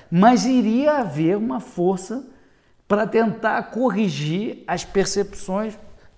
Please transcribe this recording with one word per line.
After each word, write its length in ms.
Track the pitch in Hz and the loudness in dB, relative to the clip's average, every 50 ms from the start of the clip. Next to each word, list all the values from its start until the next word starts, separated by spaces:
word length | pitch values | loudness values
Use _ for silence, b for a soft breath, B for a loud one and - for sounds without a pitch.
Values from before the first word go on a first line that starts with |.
| B B | B B
Mas 360 | 170 175 202 240 254 214 185 | 4 6 6 8 6 6 4
iria 540 | 262 262 254 208 214 220 254 285 302 302 285 | 2 2 2 2 2 2 2 2 2 2 2
haver 360 | 233 175 139 151 160 160 196 | 0 -2 -2 0 0 2 2
uma 240 | 208 226 247 262 226 | 0 -2 -4 -4 -6
força 640 | - - - 180 175 180 190 185 - - 214 269 269 - b b b b b b b b b b b - | -8 -8 -4 0 0 0 0 -2 -4 -8 -10 -10 -10 -12 b b b b b b b b b b b -2
pra 180 | 202 208 220 | 0 0 0
tentar 560 | 208 - 226 226 220 220 - - 214 220 233 - | 2 2 2 2 2 0 -2 -2 -2 -2 -2 -4
corrigir 1000 | - - 220 262 247 180 202 220 185 143 139 147 151 165 190 220 - - - - | -6 -4 -2 0 0 2 2 0 0 -2 -2 -4 -4 -2 -4 -4 -6 -8 -10 -8
as 180 | - 175 175 - | -6 -6 -6 -6
percepções 920 | - - 196 185 - - 202 196 202 - - - - 190 202 220 220 214 - - - - b b b b | -4 0 0 0 0 0 -4 -4 -4 -6 -12 -8 -6 -4 -4 -4 -6 -8 -12 -18 -20 -20 b b b b